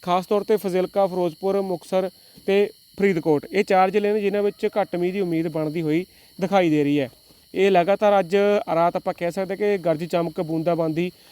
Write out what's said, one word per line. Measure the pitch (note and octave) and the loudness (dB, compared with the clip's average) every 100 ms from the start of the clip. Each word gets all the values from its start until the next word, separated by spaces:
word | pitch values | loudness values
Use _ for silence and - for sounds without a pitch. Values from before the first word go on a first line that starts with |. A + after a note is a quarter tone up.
ਖਾਸ | - F3+ F3+ | 0 -2 0
ਤੌਰ | G#3 | -2
'ਤੇ | G3 G#3+ | 0 -2
ਫਾਜ਼ਿਲਕਾ, | G3+ F3+ F3+ G3+ G3 | 0 -2 -2 0 0
ਫਿਰੋਜ਼ਪੁਰ, | F#3 F3 D#3+ F#3+ G3 | 0 -4 -2 -4 -2
ਮੁਕਤਸਰ | G3 F3 - F#3 F#3+ - _ - - | -2 -6 -4 -2 -2 -8 _ -14 0
ਤੇ | G3 G#3 - _ - | 2 2 -2 _ -2
ਫਰੀਦਕੋਟ, | G3 F3 D#3+ D3+ - | 0 2 2 0 0
ਇਹ | - | -2
ਚਾਰ | G3+ F#3+ F#3 | 2 4 4
ਜ਼ਿਲ੍ਹੇ | G3 G#3 | 2 0
ਨੇ | G#3+ | 0
ਜਿਨ੍ਹਾਂ | G3+ G3+ | 0 0
ਵਿੱਚ | G#3 G3 G#3+ G#3+ | -2 -2 -4 -2
ਘੱਟ | F#3+ F3 | -4 -2
ਮੀਂਹ | F3 | -2
ਦੀ | F#3+ | -2
ਉਮੀਦ | F#3 D#3+ E3 | -2 -2 -2
ਬਣਦੀ | D#3+ D#3 D#3 | -4 -4 -4
ਹੋਈ | D#3+ D#3 F#3 - - - | -2 -2 -4 -14 -20 -6
ਦਿਖਾਈ | F3+ G3 F3 | 0 2 2
ਦੇ | D3+ | 2
ਰਹੀ | C#3+ D3 | 2 0
ਹੈ। | B2+ - _ _ _ F#3 | -2 -8 _ _ _ 0
ਇਹ | F#3+ | 2
ਲਗਾਤਾਰ | F#3+ E3+ G3 G#3+ G3+ | 4 2 2 4 2
ਅੱਜ | F3+ G3 G3+ G3+ - E3 | 2 2 2 2 0 0
ਰਾਤ | E3+ F3+ | 0 0
ਆਪਾਂ | F#3+ F3+ | -6 -4
ਕਹਿ | F3 | -6
ਸਕਦੇ | F3 F#3+ F#3+ | -4 -6 -2
ਕਿ | G#3 G3+ | -2 0
ਗਰਜ | E3+ D#3+ E3+ | 0 -2 -2
ਚਮਕ, | F3 E3+ D#3 | -2 -2 -4
ਬੂੰਦਾਬਾਂਦੀ | E3 D#3+ D#3+ E3 D#3+ D#3 F3+ - - | -4 -2 -2 0 0 -2 -4 -6 -20